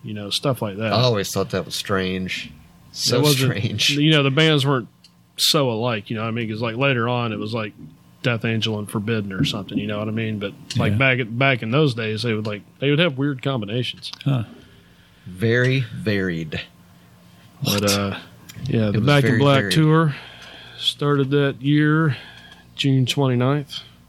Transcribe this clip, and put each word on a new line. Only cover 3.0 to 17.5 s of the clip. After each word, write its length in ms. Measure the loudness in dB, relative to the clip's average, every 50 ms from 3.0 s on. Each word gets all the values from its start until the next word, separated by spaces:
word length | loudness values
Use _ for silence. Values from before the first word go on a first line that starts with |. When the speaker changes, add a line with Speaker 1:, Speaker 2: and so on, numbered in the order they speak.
| -2 0 2 4
Speaker 1:
It 40 |
wasn't, 300 | 4 4 4 2 2 0 0 -2
Speaker 2:
strange. 320 | -4 -4 -2 0 0 0
Speaker 1:
you 200 | 2 2 4 6
know, 100 | 6 6
the 80 | 4 4
bands 340 | 4 4 4 4 4 4 2
weren't 240 | 2 0 0 -2 -6 _ _ -20 -20 _ _ _ _ _
so 340 | -2 0 2 2 2 2 2
alike, 380 | 0 0 0 -2 -2 -4 -4 -6
you 60 | -6
know 60 | -4
what 60 | -4 -4
I 40 |
mean? 160 | -4 -4 -4 -6
'Cause, 100 | -4 -4
like, 140 | -4 -4 -2
later 300 | 0 0 2 2 2 2 0
on, 240 | 0 0 0 -2
it 60 | -2 -4
was, 140 | -6 -4
like, 200 | -4 -6 -6 -6 -10 -16 -20 -20 -20 _ -20 -20 -20 _
Death 220 | -2 0 0 0 0
Angel 320 | 0 0 0 -2 -2 -2 -4
and 120 | -6 -6
Forbidden 420 | -6 -4 -2 -2 -2 -2 -2 -4
or 120 | -2 -2 -2
something, 320 | -2 -2 -6 -8 -6 -6 -4
you 80 | -4
know 120 | -4 -4 -4
what 100 | -4 -4
I 20 |
mean? 280 | -4 -4 -4 -4 -4 -4
But, 140 | -6 -8 -10 -12 -16 -6 -2
like, 160 | 0 0 2
Speaker 3:
Yeah. 60 | 2 2
Speaker 1:
back, 200 | 4 2 2 0 -2 -4
back 320 | 0 2 2 2 2 0
in 80 | -2 0
those 240 | 2 2 2 2 2
days, 280 | -2 -4 -4 -4 -4
they 100 | -2 -2 -2
would, 120 | -2 -4
like, 160 | -6 -8 -8 -12 -18 _ _
they 100 | 0 2
would 80 | 2 2
have 180 | 2 0 0 -2
weird 240 | -2 -2 -2 -2
combinations. 680 | -4 -2 -2 -2 -4 -2 -2 -2 -4 -4 -8 -10 -14 -14 -14 -4 -2
Speaker 3:
Huh. 200 | 0 0 0 -2 -6 -12 -20 -20 -20 -20 -20 -20 -20 -20 _ _ _ _ _ -18
Speaker 2:
Very 540 | -18 -8 -2 0 2 2 4 4 2 2 0 -2 -4 -8
varied. 680 | -6 -2 -2 0 0 0 -2 -2 -4 -6 -6 -8 -8 -10 -10 -20 -20 -20 -20 -20 -20 -20 -20 -20 -20 -20 -20 -20 -20 -20 -20